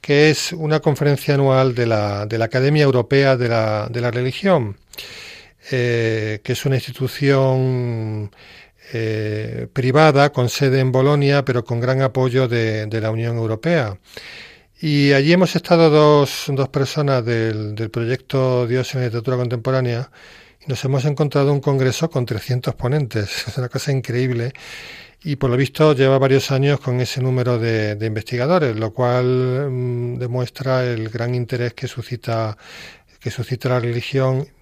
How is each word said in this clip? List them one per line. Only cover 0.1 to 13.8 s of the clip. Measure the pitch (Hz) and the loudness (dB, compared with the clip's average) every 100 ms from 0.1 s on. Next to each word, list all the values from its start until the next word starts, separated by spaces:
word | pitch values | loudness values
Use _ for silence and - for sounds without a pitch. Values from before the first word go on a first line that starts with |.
| 143 151 | 4 6
es | 147 - | 4 -2
una | 165 156 156 | -6 -2 0
conferencia | 156 139 147 143 - | 0 0 2 0 2
anual | 143 139 131 131 | 2 4 4 2
de | 120 | 2
la, | 120 110 104 101 | 0 2 0 -2
de | 107 113 | -4 -2
la | 113 | 0
Academia | 131 135 151 | 2 2 4
Europea | 143 127 113 139 139 131 | 4 4 2 4 4 2
de | 120 | 2
la, | 117 110 107 107 | 2 0 -2 -4
de | 117 | -4
la | 120 | -2
Religión, | 117 127 - 196 175 110 98 _ - - - - - - _ - | -2 -4 -2 2 2 0 -8 _ -18 -18 -16 -18 -20 -20 _ -6
eh, | 131 120 117 113 110 107 107 | -2 0 0 0 -2 -4 -6
que | - | -6
es | 123 | -4
una | 143 135 | 0 -2
institución, | - 127 131 - 139 139 135 131 131 127 123 113 110 107 104 _ - - - _ - | -4 -6 -6 -2 2 2 2 2 0 -2 -4 -4 -6 -6 -8 _ -20 -20 -20 _ -12
eh, | 117 110 107 107 107 110 113 120 | -6 -4 -4 -4 -6 -6 -8 -8
privada | - 127 131 156 139 143 | -2 2 6 6 6 4
con | 143 120 | 2 -2
sede | - 139 131 | 2 2 2
en | 131 | 2
Bolonia, | 127 135 147 139 143 | 2 4 4 4 2
pero | 135 123 113 | 2 -2 -2
con | 117 | -2
gran | 120 131 | 0 0
apoyo | 135 131 131 123 127 | 0 2 0 2 0
de, | 117 110 110 107 | 0 0 -2 -4
de | 110 | -4
la | 110 | -2
Unión | 110 117 117 | -2 -2 -2
Europea. | 113 110 160 170 | -4 -4 0 0